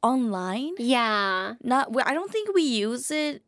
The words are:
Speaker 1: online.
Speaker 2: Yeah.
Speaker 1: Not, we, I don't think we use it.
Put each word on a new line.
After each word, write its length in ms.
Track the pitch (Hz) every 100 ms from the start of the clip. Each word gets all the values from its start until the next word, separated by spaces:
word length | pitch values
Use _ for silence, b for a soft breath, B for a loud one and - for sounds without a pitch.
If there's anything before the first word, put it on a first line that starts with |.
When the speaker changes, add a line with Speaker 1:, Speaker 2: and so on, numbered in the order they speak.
Speaker 1:
online. 680 | 226 262 240 190 185 196 285 370
Speaker 2:
Yeah. 760 | 240 254 226 214 196 185 190 240
Speaker 1:
Not, 300 | - 254 -
we, 80 | 226
I 120 | -
don't 160 | 285 392
think 220 | 440 415
we 80 | 392
use 480 | 311 226 208 247 269
it. 320 | 302 302 285